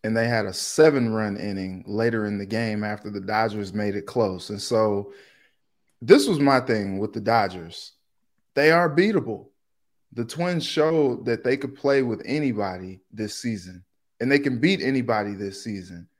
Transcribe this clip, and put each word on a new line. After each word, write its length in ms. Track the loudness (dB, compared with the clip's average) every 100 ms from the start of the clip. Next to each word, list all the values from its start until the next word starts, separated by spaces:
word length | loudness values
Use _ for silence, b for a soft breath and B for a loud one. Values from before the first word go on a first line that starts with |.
And 120 | 0 0
they 120 | 2
had 180 | 0 -2
a 60 |
seven-run 840 | -6 -6 6 6 6 0 0 -2 -4
inning 440 | -6 -6 -6 -8 -6
later 400 | 0 0 0 -2
in 120 | -4
the 80 | -4
game 380 | -4 -2 -4
after 260 | -6 -8 -8
the 100 | -10
Dodgers 540 | -2 0 0 -2 -6
made 220 | -2 -2 -4
it 100 | -4
close. 420 | 0 0 -2 -8
And 140 | -10
so 500 | 0 2 2 0 -4 B B B B B _ _ _ _
this 280 | 6 6 8
was 100 | 2
my 220 | 4 4
thing 400 | 2 0 0 -4
with 120 | -4
the 80 | -4
Dodgers. 720 | 2 2 2 -4 -14 -16 -20 _ _ _ _ _ _
They 160 | 2 4
are 180 | 6 4
beatable. 600 | 4 2 2 -2 -10 -12 _ _ _ _ _ _
The 120 | -8
Twins 400 | -8 -4 -2 -2
showed 600 | -2 2 2 4 2 0 -2
that 160 | -2
they 140 | 0 -2
could 180 | -4
play 280 | -2 2 2
with 200 | 2 -4
anybody 760 | -4 -2 0 -2 -4 -6 -12 -16 _
this 220 | -8 -8
season, 500 | -6 -6 -6 -10 -18 _ _ _ _
and 100 | 2
they 80 | 4
can 220 | 2 0
beat 200 | 2 2
anybody 540 | 0 0 0 -2 -2
this 280 | -6 -8 -8
season. 460 | -10 -10 -10 -16 -18